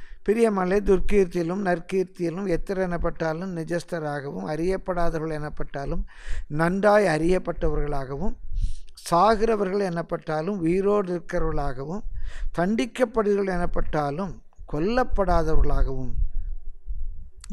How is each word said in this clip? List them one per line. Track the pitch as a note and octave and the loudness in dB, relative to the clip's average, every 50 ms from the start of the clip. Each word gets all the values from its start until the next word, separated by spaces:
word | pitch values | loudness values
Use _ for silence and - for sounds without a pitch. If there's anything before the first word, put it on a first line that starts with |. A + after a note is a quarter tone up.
| - - - - - | -8 -10 -12 -6 -2
பிரியமலை | - A3 A#3 A#3 A3+ G3+ F#3+ F3+ F3+ F#3+ G#3 G3+ | 0 2 4 4 4 2 2 0 2 2 2 4
துர்க்கீர்த்தியிலும், | G3+ G3 F3+ - - G3+ G3+ F#3+ F3 F3 F3+ E3+ E3 F3+ G3+ G3+ | 4 4 4 6 4 4 4 4 2 0 -2 -2 -2 -2 -2 0
நற்கீர்த்தியிலும், | F3+ F3 E3+ E3+ - F#3+ F#3+ F#3 F#3 - - F3 E3 D#3+ F3+ G3+ F#3+ | 0 0 -2 -2 -2 -2 -2 -2 -2 -4 -4 -4 -4 -4 -4 -2 -2
எத்திர | E3 D#3+ - - G3+ F#3 F#3 | -2 -2 -2 -2 -2 -2 -2
எனப்பட்டாலும், | F3+ E3+ E3+ - E3+ D#3+ - E3 D#3+ D#3 E3 F#3 G3 F3+ | -2 -2 -2 -2 -2 -2 -2 -4 -4 -4 -4 -6 -6 -6
நிஜஸ்தராகவும், | E3 D#3+ D#3+ E3+ E3+ - - F3+ E3 D3+ D3 D3 C#3+ C3+ C#3+ E3 F#3 G3 F3 | -6 -4 -4 -4 -4 -4 -6 -8 -6 -6 -6 -6 -6 -8 -8 -8 -8 -6 -6
அறியப்படாதவர்கள் | D#3 D3+ E3 F#3 F#3+ F#3 - - F#3 E3+ E3+ E3 D#3+ D#3+ D#3 D#3+ D#3 D3+ | -4 -2 -2 -2 -2 -2 -2 -4 0 2 2 2 2 2 -2 -4 -6 -6
எனப்பட்டாலும், | D3+ D3+ - - D3 - - C#3+ C#3 C#3 E3 F#3 - - - - - - - - - - D3 | -6 -6 -4 -4 -4 -4 -4 -6 -6 -4 -2 -2 -2 -4 -8 -12 -4 -2 -2 -2 -2 -2 -2
நன்றாய் | D3+ E3 E3+ F#3 G3 G3 G#3 G3+ G#3+ G#3 F3 | 0 0 2 2 2 4 4 4 4 4 4
அறியப்பட்டவர்களாகவும், | D#3 D#3 D#3 F3 F3+ F3+ - E3+ E3+ - F3 D#3 D3+ D3 D3 D3 D3 C#3 C3+ B2+ C#3 C3+ F#3 A3+ - - - - - - - - - - - - - - - | 2 2 2 2 2 2 0 -4 -4 0 0 2 2 2 0 0 -2 -2 -4 -4 -6 -2 0 0 0 0 -2 -2 -2 0 0 0 0 -2 -4 -8 -14 -14 -4
சாகிறவர்கள் | - F3 E3+ F#3+ G#3+ A3+ G3 A3 A3+ A3+ G3+ G#3 F#3 F#3 G#3 G3+ | 0 2 4 4 4 4 4 2 2 2 0 0 -2 -2 -2 -2
எனப்பட்டாலும், | F#3 E3+ E3+ E3 - F3+ D#3+ - - D#3 D#3 D#3+ F3+ G#3 G3 | -2 -2 -4 -4 -6 -6 -8 -6 -4 -4 -4 -4 -4 -4 -2
உயிரோடு | D#3+ D#3+ F3 F#3+ F#3+ G3+ G#3 G#3 G3+ F3+ | 0 0 2 2 2 2 2 2 0 -2
இருக்கிறவர்களாகவும், | F3+ E3+ - - F3 F3 D#3+ D#3+ D3+ D3+ C#3+ C#3+ C3 B2 C#3 D3+ F3 A3 - - - - - - - - - - - | -4 -6 -6 -4 -2 0 0 2 0 0 0 0 -2 -4 -6 -6 -6 -6 -4 -4 -2 -2 -2 -2 -2 -2 -2 -2 0
தண்டிக்கப்படுகள் | - F3 F#3+ A3 A3+ C4 A3+ - - B3+ A3+ A3 A3+ G#3+ G#3 G3+ G3 G3+ F#3+ F3+ | 0 0 2 0 0 -2 -2 -2 -2 -2 0 0 0 0 2 0 0 0 0 0
எனப்பட்டாலும், | F3 F3 E3+ - F3+ E3 - - D#3 D3 C#3+ C#3+ D#3+ G3+ F3 - - - - - - - - | 0 0 2 2 2 2 2 2 0 0 -2 -2 -4 -6 -6 -8 -10 -16 -20 -20 -18 -10 -6
கொல்லப்படாதவர்களாகவும், | - D3 D#3+ G#3 A#3+ B3+ B3+ B3 - - G3 F3+ F3 E3+ D#3+ D#3 D#3 - - C#3+ C3+ - - C3 C3+ B2+ - B2 - - - - - - - - - - - - - - - - - - - - - - - - - - - - | -4 -2 0 0 2 2 2 2 2 2 2 2 2 2 4 6 6 8 8 8 6 6 4 2 2 0 0 0 2 2 2 2 2 2 0 0 -2 -4 -4 -6 -8 -6 -6 -6 -2 -2 -2 -2 -4 -6 -10 -10 -12 -14 -12 -8